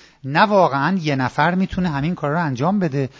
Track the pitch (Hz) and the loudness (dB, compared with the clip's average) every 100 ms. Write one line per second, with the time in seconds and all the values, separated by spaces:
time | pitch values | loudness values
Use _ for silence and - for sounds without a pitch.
0 | - _ 131 156 208 202 160 135 147 190 | -20 _ -2 2 4 4 2 2 0 0
1 | 151 135 127 - 160 180 196 190 180 139 | 0 0 0 0 0 0 -2 -2 -2 -2
2 | 156 180 147 160 156 120 156 208 170 139 | -4 -2 -4 -2 -2 -2 0 0 0 -2
3 | 131 | -4